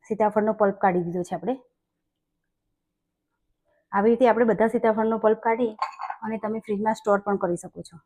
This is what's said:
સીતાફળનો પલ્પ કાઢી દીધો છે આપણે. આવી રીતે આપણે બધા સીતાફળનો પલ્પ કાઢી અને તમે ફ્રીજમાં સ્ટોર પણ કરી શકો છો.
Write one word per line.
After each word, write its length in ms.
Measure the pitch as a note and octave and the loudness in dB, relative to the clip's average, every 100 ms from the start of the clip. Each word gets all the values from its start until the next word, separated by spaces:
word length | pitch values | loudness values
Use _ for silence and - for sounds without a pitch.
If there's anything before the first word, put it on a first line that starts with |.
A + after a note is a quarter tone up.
| _ | _
સીતાફળનો 420 | G#3+ G#3+ G#3 G#3+ | 0 2 2 0
પલ્પ 240 | G#3+ G3+ G3+ | 2 0 2
કાઢી 260 | G3 F3+ | 0 0
દીધો 180 | F3 F3+ | -2 -6
છે 120 | F3 E3+ | -6 -6
આપણે. 180 | F#3 C4 _ _ _ _ _ _ _ _ _ _ _ _ _ _ _ _ _ _ _ _ _ _ _ | -6 -6 _ _ _ _ _ _ _ _ _ _ _ _ _ _ _ _ _ _ _ _ _ _ _
આવી 180 | G3+ G#3+ | 0 2
રીતે 180 | A#3 B3+ | 4 4
આપણે 200 | A3 A#3 | 4 2
બધા 220 | G3 A3+ | 2 2
સીતાફળનો 440 | A#3 A3+ A3 A3 A3+ | 2 0 2 0 2
પલ્પ 220 | G#3+ A3 | 2 2
કાઢી 360 | A#3 A3+ A#3+ A3 - - - - | 0 -2 -2 -4 -8 -8 -14 -10
અને 160 | A3 A3 | -10 -8
તમે 260 | G#3+ A3 - | -6 -8 -6
ફ્રીજમાં 320 | G3+ G#3+ A3 | -4 -2 -2
સ્ટોર 200 | - G3+ | 0 0
પણ 160 | G3+ G3 | 0 -2
કરી 180 | F3+ F3 | -2 -4
શકો 200 | F3 F3 | -8 -16
છો. 160 | - E3 | -18 -20